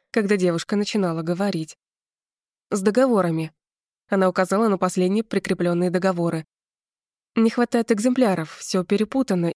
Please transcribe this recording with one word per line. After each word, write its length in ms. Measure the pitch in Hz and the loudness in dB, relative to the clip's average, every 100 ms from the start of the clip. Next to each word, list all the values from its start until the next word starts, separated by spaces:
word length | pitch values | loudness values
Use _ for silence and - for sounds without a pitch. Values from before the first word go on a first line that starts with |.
| _ | _
когда 260 | 233 202 202 | -2 0 2
девушка 400 | 180 165 - 208 | 2 0 -2 -4
начинала 460 | 202 214 180 165 | -2 -2 -2 -2
говорить. 540 | 160 175 202 170 156 - _ _ _ _ _ _ _ _ - | -4 -2 -2 -4 -8 -14 _ _ _ _ _ _ _ _ -6
«С 100 | 208 | -2
договорами». 720 | 202 226 262 208 175 160 160 _ _ _ _ _ - | 0 2 4 2 2 -2 -6 _ _ _ _ _ -4
Она 200 | 196 185 | 0 2
указала 400 | 185 185 196 226 | 2 0 0 0
на 100 | 190 | 0
последние 460 | 185 185 180 208 | -2 0 0 0
прикреплённые 680 | - 196 - 180 175 175 180 | -2 -4 -2 -2 0 0 0
договоры. 560 | 175 190 175 170 160 - _ _ _ _ _ _ _ _ | 0 -2 0 -2 -4 -8 _ _ _ _ _ _ _ _
«Не 160 | 226 220 | 0 2
хватает 400 | 240 240 233 226 | 2 0 0 0
экземпляров, 640 | 208 247 254 220 170 156 - | 0 2 2 2 2 -4 -10
всё 280 | - 185 | -4 -4
перепутано, 680 | 175 202 214 269 254 180 170 | 0 0 0 -2 0 0 0